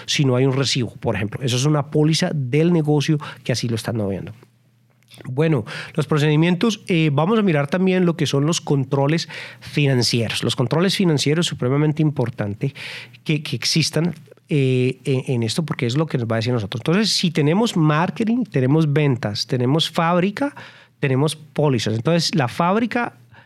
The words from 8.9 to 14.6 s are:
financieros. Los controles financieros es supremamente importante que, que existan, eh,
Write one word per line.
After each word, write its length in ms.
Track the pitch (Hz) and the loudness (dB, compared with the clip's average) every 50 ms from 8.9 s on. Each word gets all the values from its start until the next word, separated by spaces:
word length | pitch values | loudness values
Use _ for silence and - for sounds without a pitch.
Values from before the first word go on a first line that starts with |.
| 143 139 139 143 156 170 - - - - - - - - | 0 0 2 2 2 0 -2 -6 -12 -16 -16 -16 -18 -18
financieros. 800 | - - - 156 147 139 135 123 120 - - 120 113 104 - - - | -16 -6 -2 0 2 2 4 2 2 2 0 0 -2 -2 -4 -4 -2
Los 140 | 120 117 | -2 -2
controles 400 | - 131 120 - 160 175 196 - | -2 -2 0 0 0 0 0 2
financieros 500 | - 202 175 156 135 - 139 147 165 175 | 2 2 2 2 2 2 0 0 0 0
es 40 | - | -2
supremamente 520 | 156 - 131 123 135 143 151 156 147 151 156 | -4 -4 -2 0 0 2 2 2 2 2 0
importante 720 | 151 143 - 127 113 - - 107 104 101 - - 139 - - - - - - - - - - - | 0 0 -2 -4 -4 -4 -4 -6 -6 -6 -6 -6 -8 -8 -8 -14 -14 -14 -16 -16 -18 -20 -10 -4
que, 220 | - 160 147 151 | -2 -2 -2 -2
que 100 | - - | -4 -8
existan, 580 | 117 - - - 165 143 - - 123 127 - - - - - - _ _ - | -4 -2 -2 0 0 0 0 0 -2 -2 -2 -4 -8 -14 -20 -20 _ _ -4
eh, 500 | 170 143 | 0 0